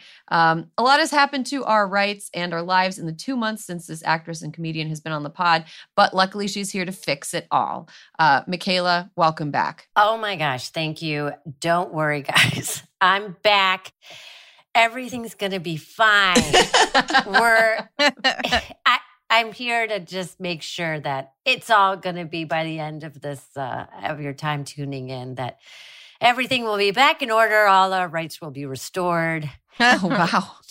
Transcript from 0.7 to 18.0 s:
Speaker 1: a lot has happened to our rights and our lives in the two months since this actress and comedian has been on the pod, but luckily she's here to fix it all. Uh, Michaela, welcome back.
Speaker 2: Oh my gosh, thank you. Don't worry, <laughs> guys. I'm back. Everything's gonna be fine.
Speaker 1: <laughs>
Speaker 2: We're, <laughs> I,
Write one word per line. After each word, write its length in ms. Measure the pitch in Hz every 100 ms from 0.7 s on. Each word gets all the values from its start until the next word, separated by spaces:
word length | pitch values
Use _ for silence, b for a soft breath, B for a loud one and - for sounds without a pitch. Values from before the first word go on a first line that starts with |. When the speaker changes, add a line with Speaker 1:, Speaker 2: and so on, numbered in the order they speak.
| -
Speaker 1:
a 60 |
lot 160 | 247 285
has 140 | 311
happened 340 | 294 285 285 240
to 180 | 277
our 220 | - 214 196
rights 420 | 202 202 202 -
and 180 | 175 175
our 80 | 170
lives 360 | 175 185 185 185
in 80 | 160
the 60 |
two 240 | 160 - 262
months 280 | 220 220
since 220 | - 175 165
this 160 | 160
actress 380 | 160 160 165 165
and 100 | 156
comedian 360 | 156 160 160 156
has 120 | 156
been 120 | 160
on 100 | 156
the 80 | 147
pod, 340 | - 175 165 160 B B -
but 160 | 202
luckily 360 | 185 190 202 202
she's 220 | 202 196
here 120 | 196
to 60 | 180
fix 400 | 190 - 139 -
it 120 | 170 -
all. 360 | 143 82 - - B B -
Uh, 240 | 160 139 -
Michaela, 600 | 180 196 185 180 175 180 -
welcome 360 | 165 160 151
back. 360 | 139 78 - _
Speaker 2:
Oh 220 | - 208 226
my 160 | 214 185
gosh, 340 | 151 127 -
thank 300 | 165 156 156
you. 300 | 160 147 147 - 165 135
Don't 340 | 170 170 185
worry, 280 | 160 151 147
<laughs> 0 |
guys. 600 | 131 - - - - - - -
I'm 360 | 185 196 208 170
back. 480 | 214 202 190 190 - _ B B B B B B B
Everything's 600 | 240 226 240 247 254 226
gonna 260 | - 196 190
be 160 | 165 160
fine. 580 | - - 220 202 190 180
Speaker 1:
<laughs> 880 | - - - 466 427 269 - 277 214
Speaker 2:
We're, 600 | 240 233 226 226 220 214
<laughs> 40 |
I, 1000 | -